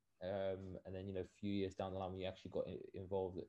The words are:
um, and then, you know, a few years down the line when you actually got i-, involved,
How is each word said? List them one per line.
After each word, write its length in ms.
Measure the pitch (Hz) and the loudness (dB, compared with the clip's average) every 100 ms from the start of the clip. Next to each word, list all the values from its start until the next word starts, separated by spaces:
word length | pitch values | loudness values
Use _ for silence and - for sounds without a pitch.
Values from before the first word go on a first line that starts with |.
| _ _ | _ _
um, 560 | 90 98 98 95 95 92 - | -2 2 2 0 -2 -6 -4
and 80 | |
then, 140 | 92 95 | -4 -2
you 60 | |
know, 80 | 95 | -2
a 180 | 90 - | -2 -2
few 120 | 104 | 2
years 220 | 101 95 | 4 4
down 200 | - 95 | 2 0
the 60 | 92 | 2
line 120 | 92 | 0
when 100 | 95 | 0
you 60 | 92 | -2
actually 240 | 95 92 | -2 -4
got 160 | 90 - | 0 0
i-, 100 | 95 - | -2 -4
involved, 460 | - 92 95 95 92 | -6 0 2 2 0